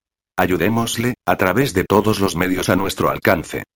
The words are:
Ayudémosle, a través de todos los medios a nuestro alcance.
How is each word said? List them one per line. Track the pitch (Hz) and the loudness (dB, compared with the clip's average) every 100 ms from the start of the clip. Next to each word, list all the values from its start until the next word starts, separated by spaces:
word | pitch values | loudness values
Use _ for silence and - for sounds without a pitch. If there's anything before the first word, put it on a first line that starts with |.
| _ _ _ - | _ _ _ -2
Ayudémosle, | 92 90 90 113 117 - 120 123 - | 0 2 0 0 -2 -2 -4 -4 -2
a | 90 | 0
través | 95 95 139 | 2 2 0
de | 90 | 0
todos | 82 98 104 101 | 2 2 2 0
los | 98 | 0
medios | 85 92 92 87 | 0 -2 -2 0
a | 92 | 0
nuestro | 95 - 80 | 0 -2 -2
alcance. | 67 - 90 - - - | 0 0 0 0 -10 -10